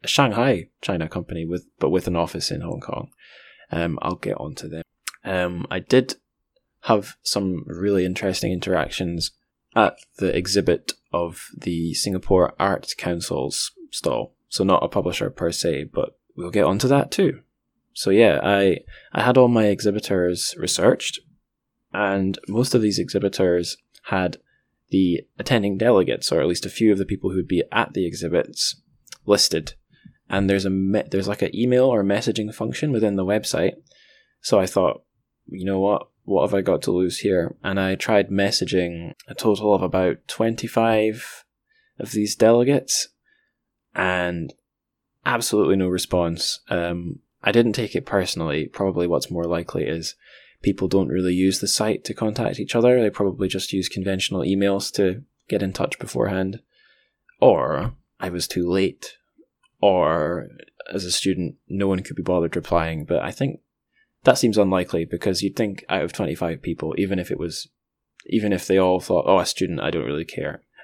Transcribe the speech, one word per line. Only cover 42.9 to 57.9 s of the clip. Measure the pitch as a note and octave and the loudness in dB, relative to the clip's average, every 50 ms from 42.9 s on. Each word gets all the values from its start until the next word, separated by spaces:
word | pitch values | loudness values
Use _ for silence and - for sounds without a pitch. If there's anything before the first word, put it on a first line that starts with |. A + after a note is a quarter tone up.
| - - - - _ _ _ _ _ _ _ _ _ _ _ _ _ _ _ _ - | -4 -4 -4 -6 _ _ _ _ _ _ _ _ _ _ _ _ _ _ _ _ -4
and | - F#2 F#2 F#2 F2+ F2 F2 F2 E2+ E2 - - _ _ _ _ _ _ _ _ _ _ _ _ _ - | -2 -2 0 0 0 0 -2 -2 -4 -6 -8 -10 _ _ _ _ _ _ _ _ _ _ _ _ _ -2
absolutely | - A#2+ A#2 A#2 - - G#2 G2+ D#2 F#2+ | -2 0 0 0 0 2 2 4 4 4
no | F#2+ F#2+ F#2 | 2 2 0
response. | F2+ F2+ - - - F2+ F2 E2+ E2+ E2 - - - - _ - | -2 -2 -2 -2 0 0 0 0 -2 -4 -6 -6 -6 -8 _ -6
Um, | - F2+ E2+ F2 F2 F2 F2 F2 - - _ _ _ _ - | -4 -2 -2 -4 -4 -6 -8 -10 -12 -12 _ _ _ _ -2
I | G#2 | 2
didn't | G#2 A#2 A#2 A#2 G#2 | 4 4 4 4 2
take | - A#2 G#2 - | -2 -4 -4 -4
it | - - | -6 -4
personally. | - - G2+ F2+ F2 - F2 E2 D#2+ D2 D2+ D#2 - | -2 -2 -2 -2 -2 -4 -4 -4 -2 -2 -2 -4 -6
Probably | - - G2 F#2+ F2+ E2 F2 | -4 -2 -2 -2 0 0 -2
what's | F2 E2+ D2 - - | 0 0 -2 -2 -4
more | F2+ F2 E2+ | -6 -4 -4
likely | E2+ E2+ E2+ E2 - - F#2 D#2+ | -2 -2 -4 -4 -6 -6 -4 -4
is | - D#2 E2 D#2+ - - _ _ - - - - - _ _ | -4 -4 -6 -8 -10 -14 _ _ -20 -20 -20 -20 -20 _ _
people | - - G2 - G2 F#2 | -2 -2 -2 0 0 0
don't | - G2 F#2+ C2 | 2 2 0 0
really | B1+ F#2 F#2 F#2 F2+ | 0 0 0 0 2
use | F2+ F#2+ F#2+ F#2+ - | 2 2 2 2 0
the | - G2+ | -2 -2
site | - - A2 G#2+ G#2+ - - | -2 0 0 0 -2 -2 -4
to | - A2 | -10 -8
contact | - - G#2+ G#2+ - A#2+ - - - | -4 -4 -4 -2 -2 -4 -4 -4 -4
each | G#2 - - | -6 -2 0
other. | B2 A#2 B2 B2 B2+ | 4 4 6 6 4
They | A#2 G#2 | 4 2
probably | G2 - G2+ G2 F2 D2+ G2 F#2 | 0 0 -2 -2 -2 -2 -2 -2
just | - F#2+ - - - | -2 -4 -6 -4 -4
use | G2 F2+ - | -4 -4 -4
conventional | - G#2 F#2 G2 F#2+ F#2 - - G2 F#2 - | -4 -6 -4 -4 -2 -2 -2 -4 -2 -2 -2
emails | F2+ G2 G2 G2 G2 G2 G2 G2 - - | 0 0 2 2 2 0 0 -4 -4 -2
to | - G2+ F#2 F2+ A2+ - _ _ _ _ - | 0 0 0 0 -2 -8 _ _ _ _ -4
get | - G2+ | -2 -2
in | G2 F#2+ F#2+ | -2 -2 -4
touch | - - - - - | -4 -4 -4 -4 -6
beforehand. | - - - - - G2 G2 F#2+ F#2+ F#2+ G2+ A2+ _ _ _ _ _ _ _ _ _ _ _ _ _ _ _ - | -10 -6 -4 -2 -2 0 0 -2 -2 -4 -6 -8 _ _ _ _ _ _ _ _ _ _ _ _ _ _ _ 2
Or | - C3 G2+ D#2+ B1+ C2+ D#2 C#2 - A#2+ | 4 4 6 4 2 0 -2 -2 -4 -6